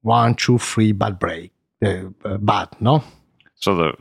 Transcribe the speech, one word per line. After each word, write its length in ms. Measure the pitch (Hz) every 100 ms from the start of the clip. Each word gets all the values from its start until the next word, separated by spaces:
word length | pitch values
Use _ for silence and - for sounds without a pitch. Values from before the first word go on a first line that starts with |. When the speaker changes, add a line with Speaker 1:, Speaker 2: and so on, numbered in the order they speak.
Speaker 1:
one, 340 | 110 117 117 117
two, 220 | - 120
three 340 | - - 110
bud 260 | 101 101 92
break, 320 | - 85 87 _ _ _
the, 340 | 104 92 92 -
uh, 120 | 104 101
bud, 320 | 101 104 87 -
no? 240 | 107 151 - - _ _ _ _
Speaker 2:
So 180 | -
the, 200 | 92 80 -